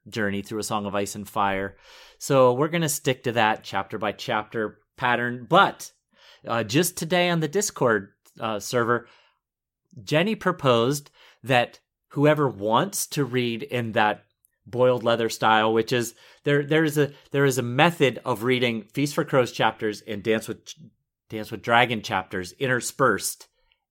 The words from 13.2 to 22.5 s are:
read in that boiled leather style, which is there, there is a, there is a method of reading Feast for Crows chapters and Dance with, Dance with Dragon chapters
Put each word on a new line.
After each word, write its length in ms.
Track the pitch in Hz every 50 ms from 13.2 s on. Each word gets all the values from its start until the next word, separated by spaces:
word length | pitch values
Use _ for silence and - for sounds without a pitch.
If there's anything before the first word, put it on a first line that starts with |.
| 143
read 360 | 120 120 127 123 120 117 110 -
in 280 | - - 123 117 113
that 320 | 101 113 107 104 101 - _ _ _ _ _ _ _ _ _
boiled 380 | - 107 120 127 127 127 123 104
leather 260 | 117 117 113 117 110
style, 440 | - - 120 110 110 110 110 110 113
which 180 | 113 110 -
is 240 | 131 120 117 117 - _ - - - _ -
there, 180 | 147 143 143 147
there 200 | 139 156 156 165
is 120 | 156 139 151
a, 140 | 143 135 - - - _
there 140 | - 143 139
is 120 | 139 127 131
a 40 | 123
method 560 | 120 123 131 156 175 170 - 151 127 113 - -
of 180 | 117 127 98 107
reading 400 | 127 127 123 127 120 117 110 104
Feast 300 | _ - 135 139 143 -
for 120 | - 160
Crows 260 | - - 135 123 117
chapters 500 | - - 131 110 110 - 117 107 104 101
and 220 | - - 110 101 92
Dance 240 | 117 110 110 110 -
with, 140 | 110 - _ - - - - 113 _ _ _ _ _ _ _ -
Dance 220 | - 107 107 -
with 100 | 117 101
Dragon 400 | - 120 117 117 123 117 120 107
chapters 520 | 98 - 110 95 92 - - 95 90 90